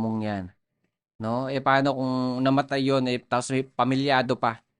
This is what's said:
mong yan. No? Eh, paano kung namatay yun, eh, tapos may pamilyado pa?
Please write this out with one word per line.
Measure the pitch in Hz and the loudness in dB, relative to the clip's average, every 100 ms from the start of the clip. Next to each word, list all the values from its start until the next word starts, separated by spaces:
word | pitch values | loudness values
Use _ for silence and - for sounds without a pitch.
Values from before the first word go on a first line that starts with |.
mong | 113 110 | -2 -2
yan. | 107 101 90 - _ _ _ _ _ - | -2 -4 -8 -14 _ _ _ _ _ -8
No? | 110 120 131 | -4 -4 -4
Eh, | 139 | -2
paano | 135 135 139 | 2 4 2
kung | 131 131 127 127 123 | 0 -2 -2 -4 0
namatay | 131 135 135 139 | 2 2 0 -2
yun, | 135 135 127 | 0 2 0
eh, | 123 | -2
tapos | - 123 - | -2 -2 0
may | 131 | -4
pamilyado | 131 - 123 131 139 131 123 | -4 -2 0 0 2 2 2
pa? | 123 117 113 _ | 0 -2 -4 _